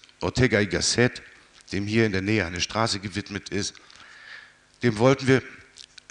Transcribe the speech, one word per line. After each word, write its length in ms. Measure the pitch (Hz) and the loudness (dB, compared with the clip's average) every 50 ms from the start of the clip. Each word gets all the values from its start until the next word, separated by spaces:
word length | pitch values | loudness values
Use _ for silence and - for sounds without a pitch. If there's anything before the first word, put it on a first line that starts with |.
| _ - _ - | _ -20 _ -6
Ortega 400 | - 85 - - 127 123 104 101 | -6 -4 0 2 2 4 4 2
y 80 | 104 95 | 2 0
Gasset, 540 | 90 82 80 - - - 120 123 - - - - - - - _ _ - - - - | -2 -2 -2 0 2 2 2 2 2 -2 -14 -20 -20 -20 -20 _ _ -20 -14 -10 -8
dem 140 | 95 101 | -6 -4
hier 180 | 104 107 113 113 | 0 2 2 2
in 80 | 110 95 | 2 0
der 80 | 95 | -2
Nähe 240 | 95 101 110 110 92 | -2 0 0 0 0
eine 160 | 82 90 87 | -2 -4 -6
Straße 400 | 85 - - 107 113 113 95 101 | -6 -4 -2 -2 -2 -2 -2 -4
gewidmet 480 | 92 104 85 104 101 - 101 98 - - | -8 -8 -8 -8 -8 -8 -8 -10 -8 -6
ist, 240 | - 98 98 - - - - - - - - - - - - - - - - - _ _ _ _ _ _ - | -6 -6 -6 -6 -8 -14 -20 -20 -20 -20 -20 -20 -20 -20 -20 -20 -20 -20 -20 -20 _ _ _ _ _ _ -2
dem 160 | 120 110 104 | 0 2 4
wollten 280 | 117 131 139 135 135 | 4 4 4 4 4
wir 160 | 127 135 123 - - - - - _ _ - - - _ - - - | 2 2 2 2 -2 -12 -20 -20 _ _ -20 -20 -20 _ -20 -20 -20